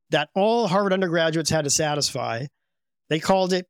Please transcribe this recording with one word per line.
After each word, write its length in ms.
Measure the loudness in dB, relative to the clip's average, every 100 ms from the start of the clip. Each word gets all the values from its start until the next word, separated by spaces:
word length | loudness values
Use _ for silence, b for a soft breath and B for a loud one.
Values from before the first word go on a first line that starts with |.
| -4
that 200 | -2 -2
all 340 | 0 2 2 2
Harvard 260 | 2 2
undergraduates 560 | 2 2 2 0 0 0
had 160 | 0 0
to 40 |
satisfy. 760 | 0 0 -2 -4 -4 -6 -6 -8 _ _ _ _ _ -4
They 100 | -2
called 340 | 0 0 2
it 140 | -2 -4